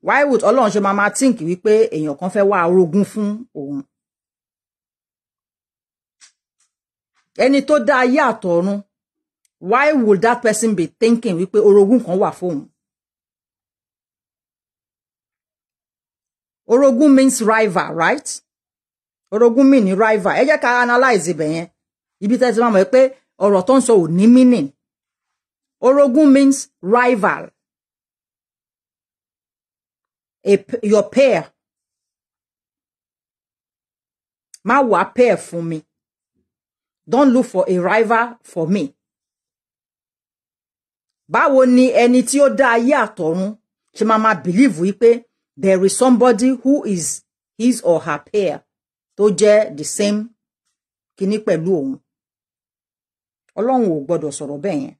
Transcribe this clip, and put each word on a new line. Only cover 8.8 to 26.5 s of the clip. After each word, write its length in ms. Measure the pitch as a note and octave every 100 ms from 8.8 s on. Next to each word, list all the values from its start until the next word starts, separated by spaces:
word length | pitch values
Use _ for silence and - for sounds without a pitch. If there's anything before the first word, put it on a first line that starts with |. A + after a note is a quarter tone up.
| - _ _ _ _ _ _ _
why 320 | E3+ A#3 D4
would 280 | D#4 A3 G3+
that 200 | A3+ A#3
person 340 | A3+ G#3+ A3+ G#3
be 100 | E3
thinking 500 | _ A3+ A#3 A#3 E3+
wípé 200 | F#3 G#3
orogún 440 | G3+ G3+ G3 B3
kan 140 | F#3 F3+
wà 120 | F#3+
fóun? 280 | - F3+ D3+ A#2 _ _ _ _ _ _ _ _ _ _ _ _ _ _ _ _ _ _ _ _ _ _ _ _ _ _ _ _ _ _ _ _ _ _ _ _ _ _ _ _
Orogún 420 | A#3 C#4 A#3 D4+
means 280 | C4+ C4+ B3+
rival, 520 | G#3+ A3 A3 F3 D3
right? 480 | D#3+ E3 C4+ - - _ _ _ _ _ _ _ _ _
Orogún 360 | G#3 A#3+ A#3 C4+
mean 140 | C4+ G3
ní 80 |
rival. 420 | F#3+ A3 A3 F#3+ D#3
Ẹ 80 | C4+
jẹ́ 160 | D4+
ká 80 | C#4 B3
analyze 460 | A#3+ A#3+ C4 A3+ D#3+
ibẹ̀ 200 | D#3+ D#3
yẹn. 160 | D#3+ F3 _ _ _ _ _
Ibi 140 | F3 A#3+
tẹ́ 160 | B3
ti 60 | G#3+
máa 120 | A#3+
mọ̀ 140 | G3 F#3+
pé 160 | B3+ C4 C4 _ _
ọ̀rọ̀ 220 | G3+ G3 F#3
tó 80 | C4
ń 60 |
sọ 120 | B3 A3+
ò 120 | D#3+
ní 160 | E3+ G#3+
meaning. 420 | B3 B3+ A#3+ C#4 _ _ _ _ _ _ _ _ _ _ _
Orogún 480 | A#3+ C#4 C#4+ A#3+ D4+
means 260 | C4+ C#4